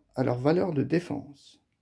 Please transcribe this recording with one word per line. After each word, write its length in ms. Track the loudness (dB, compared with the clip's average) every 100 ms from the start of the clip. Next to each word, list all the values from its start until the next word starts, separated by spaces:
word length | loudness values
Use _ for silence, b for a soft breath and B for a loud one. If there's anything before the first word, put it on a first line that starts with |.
| _ -2
à 80 |
leur 140 | 0 2
valeur 360 | 2 2 2
de 100 | 0
défense. 760 | 0 0 -2 -8 -10 -18 -20 -20 _ _